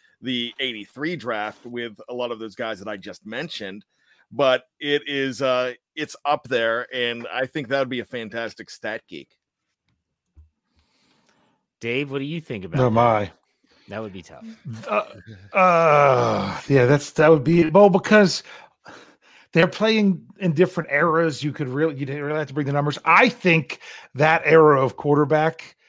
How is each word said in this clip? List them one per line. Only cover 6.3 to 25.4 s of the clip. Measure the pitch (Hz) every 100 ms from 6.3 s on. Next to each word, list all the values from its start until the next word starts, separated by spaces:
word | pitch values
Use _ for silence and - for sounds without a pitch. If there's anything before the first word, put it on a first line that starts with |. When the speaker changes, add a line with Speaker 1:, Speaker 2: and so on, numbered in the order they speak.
| 147 -
Speaker 1:
there, | 123 113 117 123
and | 127 120 120 117
I | 110 131
think | 156 117
that | 139
would | 127
be | 123
a | 107
fantastic | 123 110 117 113 - -
stat | - 110 113 -
geek. | 78 67 _ _ _ _ _ _ _ _ _ _ _ _ _ _ _ _ _ _ _ _ _ _ _ _ -
Speaker 2:
Dave, | 117 123 143
what | 139
do | 139
you | 170
think | - 113 90
about | 87
Speaker 3:
Oh, | 127
Speaker 2:
that? |
Speaker 3:
my. | 113 120 107 95 _ _ _ _ _ -
Speaker 2:
That | 104
would | 110
be | 92
tough. | 85 - 226 226 - 113 -
Speaker 3:
Uh, | 208 - - - 101 101 202
uh, | 185 170 165 147 143 123 117 107 98 98 -
yeah, | 139 123
that's, | 143 -
that | - 156
would | 160
be, | 127 170 160
well, | 170 208
because | 185 - 214 190 - - - - _ - - - _ _ _ _
they're | 165 175
playing | - 220 220 202 165 - -
in | 190
different | 147 175 - -
eras. | 143 170 160 165 131
You | 147
could | - 135
really, | 135 160 139
you'd | 135
really | 143 143 151
have | 143
to |
bring | 135 139
the |
numbers. | 143 147 139 -
I | 180 247
think | - 180 165 - - - - - 131
that | 156 165 147
era | 160 151 139
of | 131 -
quarterback | 147 147 143 156